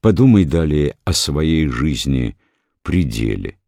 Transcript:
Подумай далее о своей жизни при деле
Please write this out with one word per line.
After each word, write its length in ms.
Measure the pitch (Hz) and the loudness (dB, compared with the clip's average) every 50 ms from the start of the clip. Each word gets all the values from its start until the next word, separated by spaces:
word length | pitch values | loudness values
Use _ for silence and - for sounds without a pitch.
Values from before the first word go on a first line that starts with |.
Подумай 440 | - 110 104 - 127 135 113 101 92 | 2 2 2 4 4 6 6 6 4
далее 520 | 71 73 82 80 78 73 73 73 71 - _ _ | 2 0 0 0 0 0 0 0 -2 -4 _ _
о 80 | - | -4
своей 560 | 87 - - - 71 76 78 80 80 80 78 | -4 -2 -2 -2 -2 -2 0 0 0 0 0
жизни 720 | 71 60 60 69 80 69 62 - 69 65 64 62 55 - _ _ _ _ _ _ _ _ _ _ | -2 -2 -2 -2 -2 -4 -4 -4 -2 -2 -2 -2 -4 -8 _ _ _ _ _ _ _ _ _ _
при 200 | - - 92 82 | -2 0 0 0
деле 560 | 64 55 55 57 55 52 - 50 50 - _ _ | -2 -4 -4 -4 -4 -4 -6 -8 -12 -14 _ _